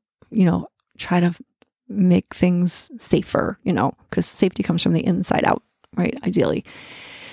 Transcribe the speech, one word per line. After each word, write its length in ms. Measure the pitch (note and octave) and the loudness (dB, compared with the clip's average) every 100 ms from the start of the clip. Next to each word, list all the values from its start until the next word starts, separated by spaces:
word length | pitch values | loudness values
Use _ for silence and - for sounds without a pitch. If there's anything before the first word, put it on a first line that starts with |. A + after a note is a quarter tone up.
| _ _ - | _ _ -4
you 160 | - F3 | 2 4
know, 240 | F3 - _ _ - | 2 -4 _ _ -12
try 220 | - F3+ | -2 2
to 140 | F3 - - _ _ _ - | 2 -2 -14 _ _ _ -8
make 460 | G3+ F3+ F3+ - - | 2 4 4 2 0
things 560 | F3+ F3 F3+ - - B3 | 2 2 0 -2 -6 -8
safer, 600 | - - - - - - | 0 0 0 -2 -2 -4
you 100 | - | -2
know, 220 | E3+ - - - | 0 -2 -4 -6
'cause 160 | - - | -4 -2
safety 340 | - F#3 - | 0 -2 0
comes 220 | - E3+ | -2 0
from 100 | F#3 | 0
the 120 | E3 - | 0 0
inside 380 | F3 - - - | 0 0 2 0
out, 180 | - _ _ _ - | -2 _ _ _ -4
right? 220 | F3 C4+ | -4 -2
Ideally. 400 | F#3 F3 F#2 G2 - - - - - - - | -2 0 0 -2 -8 -18 -20 -20 -20 -20 -20